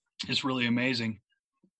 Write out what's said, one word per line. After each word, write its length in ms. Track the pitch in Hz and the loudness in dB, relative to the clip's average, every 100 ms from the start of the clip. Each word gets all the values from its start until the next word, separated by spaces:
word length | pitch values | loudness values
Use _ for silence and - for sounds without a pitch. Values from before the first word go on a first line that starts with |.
| _ - - | _ -12 -4
it's 160 | 123 | -2
really 220 | 131 127 120 | 0 0 2
amazing. 540 | 120 127 120 113 101 _ _ _ _ _ | 2 2 0 -2 -6 _ _ _ _ _